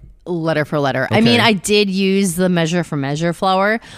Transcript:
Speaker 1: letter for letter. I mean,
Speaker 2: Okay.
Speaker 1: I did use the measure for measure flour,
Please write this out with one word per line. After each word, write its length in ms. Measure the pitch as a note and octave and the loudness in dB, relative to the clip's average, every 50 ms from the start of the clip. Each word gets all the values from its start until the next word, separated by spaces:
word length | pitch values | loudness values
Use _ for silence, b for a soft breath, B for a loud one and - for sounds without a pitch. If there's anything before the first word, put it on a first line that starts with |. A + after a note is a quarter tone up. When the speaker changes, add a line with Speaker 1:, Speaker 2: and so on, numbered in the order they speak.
| - - - _ _ | -20 -20 -20 _ _
Speaker 1:
letter 380 | E3 F3+ E3+ D#3+ D#3+ D#3 D3+ D3 | -8 -6 -4 -4 -2 -2 -2 -2
for 140 | - - D3+ | -2 -2 -2
letter. 280 | C#3+ C3+ B2 B2+ C3 - | -2 -2 -2 -2 -2 0
I 100 | - G#3 | 0 2
mean, 180 | A3+ A#3 A#3+ A#3 | 4 4 4 4
Speaker 2:
Okay. 100 | G#3+ A#3 | 4 2
Speaker 1:
I 40 | A3 | 2
did 360 | F3+ - - G#3 G#3 G#3+ G3 | 0 0 0 2 2 2 2
use 460 | F#3 F#3+ G3 F#3+ F#3+ G3 G3+ F#3 D#3+ | 0 0 0 2 2 2 0 0 0
the 140 | F3 F#3 F3+ | 0 0 0
measure 340 | F3+ E3+ E3 D#3 F3 F3 D#3+ | 2 0 0 0 0 -2 -4
for 120 | - D#3+ | -4 -4
measure 380 | C#3+ C#3 C3+ D3 D3+ E3 E3+ E3 | -6 -4 -4 -4 -2 -2 -4 -4
flour, 460 | - G#3 F#3+ F#3 F#3 G3 G#3 A3 A#3 B B B | -2 -2 0 0 0 0 0 -2 -4 B B B